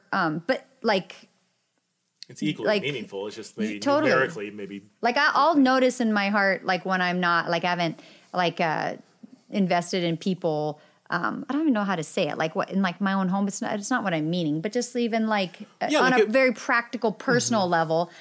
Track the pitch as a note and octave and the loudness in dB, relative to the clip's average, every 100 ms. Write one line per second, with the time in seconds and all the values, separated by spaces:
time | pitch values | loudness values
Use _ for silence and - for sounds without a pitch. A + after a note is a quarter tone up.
0 | - G3 E3+ D#3 - C4 - _ A3+ G3 | -6 -2 0 -2 -2 -4 -4 _ 0 0
1 | - - - _ _ _ _ _ _ _ | -2 -16 -20 _ _ _ _ _ _ _
2 | _ _ - B2+ D3+ - A2+ G#3+ C#3+ C#3 | _ _ -20 -6 -4 -2 0 0 -2 -6
3 | G#2 G2 G#2 G#2 G2+ - G#2+ G#2 C#4 C#4+ | -8 -10 -10 -10 -14 -6 -6 -4 0 2
4 | C3 B2+ C3 C#3 G#2 - F#2+ G2+ - - | 2 2 0 -4 -10 -10 -12 -12 -16 -6
5 | A#3 A#3+ D4 - D4 E4 C4 C4 B3+ - | -2 0 2 4 4 4 4 6 2 2
6 | A3+ G#3+ G3 G#3 G3 F#3 - F3+ F#3 F#3 | 0 0 2 2 2 0 0 -2 0 0
7 | F3+ F3+ F3 E3+ - E3+ F3 F3 E3+ - | 0 0 2 2 2 0 0 0 -2 -4
8 | - - _ F3+ F3 E3+ E3+ D3 D3 - | -12 -20 _ 0 0 0 -2 0 -4 -8
9 | - _ - - - G#3 F#3 F3 E3+ F#3+ | -16 _ -20 -20 -8 0 2 2 0 -2
10 | F3 E3 - F3+ E3+ D3+ D3+ D3 - _ | 0 -2 -2 -2 -2 -2 -2 -6 -14 _
11 | - F3 - - - C4+ D#4+ A3 G3 F3+ | -8 -4 -4 -6 -4 0 2 2 0 -2
12 | D3+ - D#3 - D#3+ F#3+ - F#3+ F#3+ F3 | -2 -2 -2 0 -2 -2 -2 0 -2 0
13 | G3 G3 F#3 G3 G3+ - A3 G#3+ G3+ B3+ | -2 0 0 0 -2 -2 -4 -4 -2 -2
14 | G#3+ E3 D3+ F3+ D#3+ D#3 G#3 A#3+ A#3 B3 | 0 -2 0 0 0 -2 -2 -4 -4 -2
15 | A#3 A3+ A3 G#3 F#3 - - - - D4 | -2 0 0 0 -2 -6 -18 -8 -2 2
16 | B3 B3+ G#3 B3 C4 A3 - A#3+ A#3 A#3+ | 4 4 4 4 4 2 -2 -2 -2 -4
17 | A3+ F3 - A#3+ A#3+ A3+ F#3 E3+ D#3+ D#3+ | -4 -2 0 0 2 0 2 2 2 2
18 | E3+ - | 0 -6